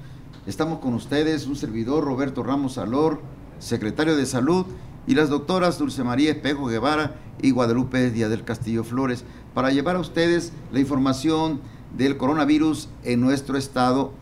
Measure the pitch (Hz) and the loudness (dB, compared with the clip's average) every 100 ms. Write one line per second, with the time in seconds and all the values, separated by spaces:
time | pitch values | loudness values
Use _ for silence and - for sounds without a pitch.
0 | - - - - - - 160 160 135 117 | -16 -16 -18 -14 -8 -4 -4 -2 -2 -4
1 | - 143 156 156 127 143 117 110 113 151 | -2 0 0 0 -2 -6 -4 -4 -2 0
2 | 143 127 135 127 113 139 135 - 98 131 | 0 -2 -2 -4 -2 -2 -2 -4 -2 2
3 | 156 151 - - - - - 117 107 - | 2 0 -8 -16 -18 -12 -4 -2 -2 0
4 | 156 151 127 131 135 180 185 - - - | 2 2 2 0 2 2 0 -8 -14 -8
5 | - 139 156 143 - 185 180 170 143 127 | 0 2 4 0 0 2 2 2 -2 -2
6 | 123 123 151 143 135 143 135 113 127 151 | 0 2 2 2 -2 -2 0 0 2 2
7 | 151 - - - 135 123 120 117 127 131 | 0 -4 -14 0 2 4 4 2 2 2
8 | 123 113 107 107 - 113 110 113 113 120 | 2 2 0 0 -4 -4 -2 -2 -2 -2
9 | 135 120 - - - - 131 139 147 180 | 0 -2 -8 -18 -6 0 2 2 2 0
10 | 165 - 170 170 165 - - 120 135 139 | 0 2 4 2 0 -10 -4 0 2 2
11 | 135 127 156 156 160 139 - - - - | 2 2 2 2 2 -2 -8 -16 -10 0
12 | 135 139 127 156 143 151 160 147 - - | 0 2 0 2 4 4 4 0 -6 -8
13 | 123 120 127 139 135 139 135 131 127 131 | 0 2 4 2 0 -4 -2 2 2 2
14 | 135 - | 0 -6